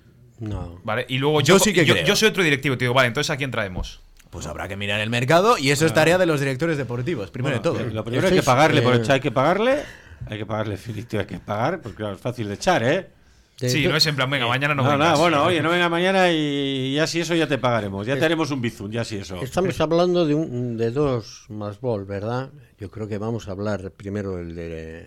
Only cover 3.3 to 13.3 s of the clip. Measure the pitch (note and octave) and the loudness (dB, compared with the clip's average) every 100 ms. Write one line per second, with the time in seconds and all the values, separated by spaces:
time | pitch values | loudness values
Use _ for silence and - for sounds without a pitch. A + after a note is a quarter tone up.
3.3 | C#3+ C#3 A#2 G2+ F2+ - - - - - | -4 -4 -4 -4 -6 -10 -12 -20 -20 -18
4.3 | F2 D#2 D#2 F#2 G2 G2+ G#2 G#2+ A#2+ B2+ | -12 -10 -8 -8 -6 -4 -2 0 -2 4
5.3 | E3 G#3+ A#3 C#3 C#3+ D#3 D#3 D#3 F3+ F3+ | 4 4 2 2 2 2 4 4 4 2
6.3 | D3 C#3 C3 E3+ D3 A#2+ A#2+ B2+ C#3+ F#2 | 2 -2 -2 -2 -2 -4 -6 -4 -6 -6
7.3 | A#2 C#3+ A#2+ E3+ - - A2 G#2+ C3 F#3 | -6 -4 -2 -2 -2 -4 -6 -4 0 2
8.3 | F#3+ C#3+ B2+ D#3 C#3+ B2 B2 A2 C3+ C3 | 4 4 4 6 4 4 2 4 2 2
9.3 | A#2 D3 F#3+ A#3+ C#4+ - - - - - | 2 2 2 2 0 -4 -16 -20 -18 -10
10.3 | A2 G#2+ A2 G#2+ G2 A#2+ G#2+ A2 G#2+ F#2+ | -8 -6 -4 -4 -6 -8 -10 -6 -6 -4
11.3 | E2+ - G#2 C3 F3 A2+ F2+ G#2 F#2 B2+ | -8 -6 -2 -2 -4 -10 -10 -8 -6 -8
12.3 | A#2+ G#2 G2+ F#3+ D#3+ A#2 F3+ F3+ _ _ | -6 -8 -2 0 2 2 0 -4 _ _